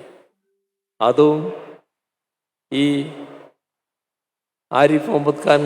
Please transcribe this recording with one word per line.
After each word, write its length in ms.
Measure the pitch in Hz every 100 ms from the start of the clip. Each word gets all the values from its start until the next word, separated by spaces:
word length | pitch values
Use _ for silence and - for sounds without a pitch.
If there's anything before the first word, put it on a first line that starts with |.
| - - _ _ _ _ _ _ _ -
അതും 360 | 113 123 151 151 160 - - - _ _ _ _ _ _ _ _ -
ഈ 140 | 135 143 143 151 - - - - _ _ _ _ _ _ _ _ _ _ _ -
ആരിഫ് 400 | 127 147 151 151
മുഹമ്മദ് 340 | 151 143 147
ഖാൻ 160 | - 147